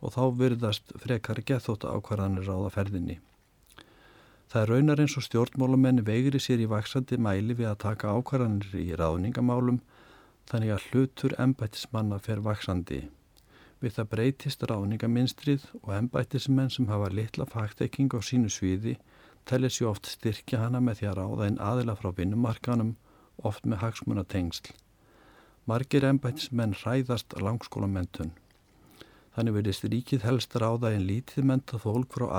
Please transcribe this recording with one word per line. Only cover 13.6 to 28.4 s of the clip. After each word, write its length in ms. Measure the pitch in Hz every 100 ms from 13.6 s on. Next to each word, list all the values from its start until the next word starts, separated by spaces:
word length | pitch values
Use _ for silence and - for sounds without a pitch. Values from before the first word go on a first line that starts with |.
| - -
Við 140 | 123 -
það 120 | 107
breytist 540 | 110 127 139 143 - 120
ráðningaminstrið 1040 | 107 101 110 117 120 127 - 143 139 - -
og 80 | 104 98
embættismenn 760 | 120 135 123 135 - 135 131
sem 160 | - 107
hafa 220 | 104 101
litla 320 | 95 110 - -
fagþekkingu 720 | 117 104 - 123 - 135 120
á 40 | -
sínu 240 | 123 110
sviði 460 | - 95 95 113 127 - - - - -
telja 240 | 127 127
sig 160 | - 117
oft 220 | 101 -
styrkja 560 | - 113 104 - 117 117
hana 160 | 123
með 140 | 123 104
því 100 | 101
að 60 | 95
ráða 260 | 95 110 101
inn 140 | - 101
aðila 240 | 123 117 104
frá 140 | 95 92
vinnumarkaðnum, 800 | 90 110 120 113 - 120 110 110 _ - _ -
oft 260 | 107 104
með 200 | 117 104 113
hagsmunatengsl. 880 | - - 107 90 95 85 - - - _ _ _ - - - - _ -
Margir 320 | 113 131 147 135
embættismenn 640 | 139 123 - - 117 110
hræðast 640 | 95 113 131 127 117 - -
langskólamenntun. 960 | 98 117 - 107 98 95 90 - 80 85